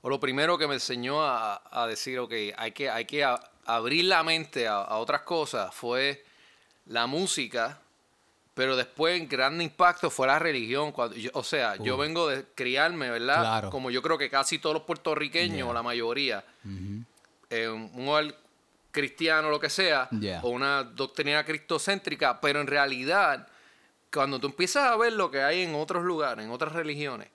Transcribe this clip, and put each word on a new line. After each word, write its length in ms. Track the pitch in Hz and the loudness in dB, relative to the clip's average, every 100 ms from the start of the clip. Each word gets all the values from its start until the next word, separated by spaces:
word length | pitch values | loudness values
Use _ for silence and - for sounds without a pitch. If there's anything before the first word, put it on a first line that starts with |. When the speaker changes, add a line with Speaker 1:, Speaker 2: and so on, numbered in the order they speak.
Speaker 1:
o 80 | 127 | -2
lo 100 | 135 | -2
primero 380 | 139 131 156 175 | 0 0 2 2
que 100 | 151 | 0
me 60 | |
enseñó 480 | 135 - 123 123 147 | -2 -4 -4 -2 0
a, 380 | 151 123 110 101 - | 0 0 -2 -4 -6
a 160 | - 117 | -4 -2
decir, 300 | 110 - 127 | -4 -6 -6
"Ok, 140 | 120 113 104 101 | -4 -4 -4 -6
hay 140 | 113 | -8
que, 180 | - 139 | -6 -4
hay 160 | 113 113 | -4 -4
que 180 | 147 | 0
a-, 160 | 143 120 - _ - | 0 0 -4 _ -2
abrir 400 | 117 117 156 175 | -2 2 2 4
la 180 | 180 | 4
mente 440 | 160 160 156 135 117 | 4 0 0 -2 0
a, 100 | 104 | 0
a 160 | 98 110 | -2 -4
otras 240 | 120 143 | 0 -2
cosas", 520 | - 170 147 123 92 | 0 -2 -2 -2 -4
fue 520 | - 120 123 139 139 - _ - _ _ _ - | -6 -2 0 0 -2 -12 _ -20 _ _ _ -8
la 180 | 113 120 | -2 -2
música, 720 | 143 190 - 120 117 113 151 _ _ _ _ _ _ _ | 0 -2 -2 -2 -2 -2 -4 _ _ _ _ _ _ _
pero 220 | - 131 131 | -2 0 2
después 440 | 123 - 160 180 | -2 0 2 2
en 80 | 156 | -2
grande 340 | 131 131 165 | 0 0 0
impacto 460 | 165 - 180 175 160 | -4 6 6 6 -2
fue 180 | - 131 | 2 4
la 100 | 147 | 4
religión. 520 | 165 139 113 135 151 | 4 0 0 -2 -2
Cuando 240 | 131 120 107 | -2 -4 -2
yo, 140 | 110 143 | -6 -6
o 80 | |
sea, 340 | - 156 117 98 | -2 0 0 0
yo 180 | 107 131 | -2 0
Speaker 2:
Uy. 60 | |
Speaker 1:
vengo 260 | 147 165 160 | 0 0 0
de 160 | 135 - | 0 -6
criarme, 560 | - 127 131 160 175 127 | -6 -2 2 2 0 -4
¿verdad? 300 | 117 120 151 | -2 2 4
Speaker 2:
Claro. 300 | 117 110 101 | 4 0 -2
Speaker 1:
Como 220 | 135 131 | -4 -2
yo 100 | 123 | -2
creo 160 | 143 160 | 0 0
que 120 | 139 | 2
casi 300 | 139 139 160 | 0 0 -2
todos 140 | 160 | -2
los 100 | 156 | -2
puertorriqueños, 840 | 151 165 - 156 147 165 175 160 123 | -4 -6 -2 -2 0 0 0 0 -2
Speaker 2:
Yeah. 60 | |
Speaker 1:
la 80 | 120 | -4
mayoría, 600 | 120 120 117 123 139 104 - _ 104 | -2 -2 -2 0 -2 -2 -8 _ -12
Speaker 2:
Ujú. 380 | 95 95 101 117 _ _ _ _ | -10 -8 -8 -10 _ _ _ _
Speaker 1:
en 220 | 117 113 110 110 | -4 -4 -6 -10
un 140 | 123 135 | -8 2
hogar 260 | 151 151 - _ _ _ _ _ | 2 2 -6 _ _ _ _ _
cristiano, 580 | - 139 - 160 160 156 | -4 -4 0 2 4 2
lo 100 | 147 | 0
que 100 | 151 | 0
sea, 400 | - 185 147 127 110 | 0 2 2 0 -2
Speaker 2:
Yeah. 220 | 104 87 | -2 -2
Speaker 1:
o 60 | 120 | -4
una 340 | 123 139 139 | -2 0 0
doctrina 640 | 123 117 135 - 143 147 156 | -2 -6 -8 -4 0 0 0
cristocéntrica, 960 | 156 - 160 - 196 - 151 143 123 | -6 -2 -2 0 -2 -2 0 2 4
pero 180 | 147 143 | 2 2
en 80 | 139 | 2
realidad, 800 | 143 139 131 131 190 180 131 - - - _ _ _ _ | 2 2 0 2 4 4 2 -6 -20 -20 _ _ _ _
cuando 260 | 151 139 135 | 0 0 0
tú 80 | 139 | -4
empiezas 360 | - 180 285 | 0 0 4
a 140 | 277 226 | 4 4
ver 160 | 233 | 2
lo 180 | 220 180 | 2 0
que 100 | 135 | 2
hay 200 | 139 175 | 2 2
en 120 | 180 151 | 0 -2
otros 280 | 156 175 | -2 -2
lugares, 400 | 175 165 143 113 | 0 0 0 -2
en 80 | 110 | -6
otras 220 | 123 151 | -4 -4
religiones 560 | 160 156 147 147 117 - | -2 -4 -4 -6 -6 -12